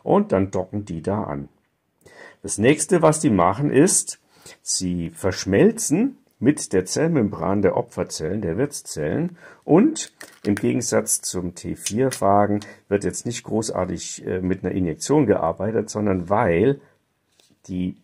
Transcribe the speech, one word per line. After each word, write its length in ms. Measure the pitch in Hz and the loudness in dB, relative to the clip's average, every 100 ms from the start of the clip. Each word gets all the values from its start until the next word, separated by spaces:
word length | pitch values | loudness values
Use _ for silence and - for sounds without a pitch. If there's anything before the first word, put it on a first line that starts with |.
und 300 | - 185 208 | 0 2 2
dann 180 | 95 98 | 0 0
docken 320 | 98 92 104 | -2 -6 -8
die 180 | 101 82 | -8 -8
da 220 | 80 104 | -4 -4
an. 240 | 87 71 69 _ _ _ _ _ _ - - _ | -4 -8 -10 _ _ _ _ _ _ -20 -20 _
Das 160 | 95 - | -8 2
nächste, 440 | 113 151 - 180 | 4 4 2 4
was 200 | 160 156 | 4 4
die 80 | 151 | 2
machen, 420 | 101 87 101 143 | 4 4 2 2
ist, 480 | 123 170 - - - _ _ - - | 4 4 4 -4 -12 _ _ -20 -16
sie 480 | - - 92 87 82 | -8 -4 -2 -4 -6
verschmelzen 1080 | - 98 95 - 95 185 226 - 151 269 - _ - | -4 -4 -2 2 6 6 4 -2 0 0 -4 _ -2
mit 320 | 113 151 - | 0 0 0
der 140 | 95 90 | -2 -2
Zellmembran 800 | 113 160 160 104 - 82 101 | -2 0 2 0 -2 -2 2
der 120 | 98 - | 2 0
Opferzellen, 680 | - - 87 - 80 104 | -4 -6 -6 -6 -6 -4
der 140 | 92 87 | -4 -2
Wirtszellen. 800 | 143 - - - 76 107 175 175 - - | -4 -6 -12 -6 -4 -2 -4 -8 -20 -10
Und 500 | - 156 285 320 - - - - - | 2 4 4 0 -10 -14 -20 -8 -2
im 80 | |
Gegensatz 680 | 104 120 123 120 113 107 - | 0 0 -2 0 0 0 -4
zum 340 | - 92 87 - | -4 -6 -6 -8
T 200 | 85 82 | -10 -8
vier 360 | - 104 131 | -6 -2 -2
Phagen 480 | 123 98 101 101 104 - - - | 0 2 4 4 0 -4 -16 -2
wird 140 | 101 | -2
jetzt 220 | 101 90 120 | -2 -6 -8
nicht 180 | 120 | -10
großartig, 800 | - 107 107 92 90 87 - - | -6 -4 -4 -4 -4 -6 -10 -12
äh, 160 | - 92 | -6 -4
mit 240 | 92 92 | -2 -2
einer 80 | 92 95 | -2 -2
Injektion 500 | 87 76 - 147 120 | -2 -4 0 2 4
gearbeitet, 640 | 95 82 85 98 110 104 | 2 0 -4 -4 -4 -4
sondern 400 | 107 104 95 85 | -4 -2 -2 0
weil 500 | 104 117 85 117 139 _ _ _ _ _ _ _ _ - | 0 2 4 2 0 _ _ _ _ _ _ _ _ -10
die 320 | 92 90 - | -6 -6 -8